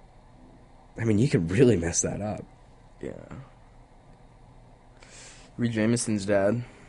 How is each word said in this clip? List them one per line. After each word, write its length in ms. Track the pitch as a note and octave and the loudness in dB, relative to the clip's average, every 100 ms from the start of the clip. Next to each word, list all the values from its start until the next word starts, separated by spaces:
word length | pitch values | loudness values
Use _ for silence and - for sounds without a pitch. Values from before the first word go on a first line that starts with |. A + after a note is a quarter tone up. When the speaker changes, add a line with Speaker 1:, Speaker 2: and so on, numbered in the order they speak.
| - - - - - - - - - - | -20 -20 -20 -20 -20 -20 -20 -20 -16 -4
Speaker 1:
I 60 | A2+ | 0
mean, 120 | G2+ | 2
you 100 | C#3+ | 2
can 180 | A#2+ E2 | 0 0
really 300 | G2+ B2 F#2 | 4 4 4
mess 240 | E2 - | 0 -2
that 200 | - F#2 | -4 -4
up. 220 | G#2 F#2+ - - - - - - | -8 -8 -12 -20 -20 -20 -20 -14
Speaker 2:
Yeah. 100 | B1 G1+ G1+ B2+ C3+ - - - - - - - - - - - - - - - - - - - - - | -14 -14 -16 -18 -20 -20 -20 -20 -20 -20 -20 -20 -20 -20 -20 -20 -20 -20 -20 -20 -20 -20 -20 -20 -16 -6
Reed 140 | A#2 | -2
Jameson's 540 | A2+ A2 A#2+ - G#2 G2 | 0 0 0 0 -2 0
dad. 380 | G2+ G2+ A#2+ A#2+ - | 2 2 0 -6 -16